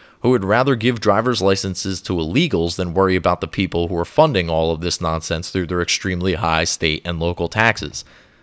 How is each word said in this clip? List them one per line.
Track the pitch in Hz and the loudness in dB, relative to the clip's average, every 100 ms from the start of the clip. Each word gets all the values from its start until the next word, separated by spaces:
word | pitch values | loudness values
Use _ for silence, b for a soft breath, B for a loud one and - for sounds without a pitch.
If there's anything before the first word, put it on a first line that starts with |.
| b b | b b
who | 120 | 2
would | 123 | 2
rather | 95 113 135 120 | 2 2 2 2
give | 120 117 | 0 2
driver's | 104 101 123 107 | 2 2 2 2
licenses | 98 98 98 90 98 90 | 2 2 -2 -4 -6 -6
to | - | -4
illegals | 87 80 117 170 90 85 90 | -2 0 0 2 2 0 -2
than | 90 | -2
worry | 85 95 90 | 2 2 2
about | 90 90 | 2 -2
the | 82 | -4
people | - 90 85 85 | -4 -2 -2 -2
who | 85 | -2
are | 87 | 0
funding | - 156 101 82 | 2 4 2 0
all | 80 82 | 0 0
of | 80 | 0
this | 87 - | -4 -4
nonsense | 85 80 - 82 - | -2 -4 -4 -6 -4
through | 95 87 | -4 -2
their | 90 | -2
extremely | 85 - 98 87 92 85 | -2 -2 -2 -2 -2 0
high | 82 80 | 0 2
state | 85 - 80 78 | 0 0 -2 -2
and | 87 85 | -4 -4
local | 85 87 85 | -4 -2 -2
taxes. | 110 113 - 76 - b b b b | 2 2 2 -6 -12 b b b b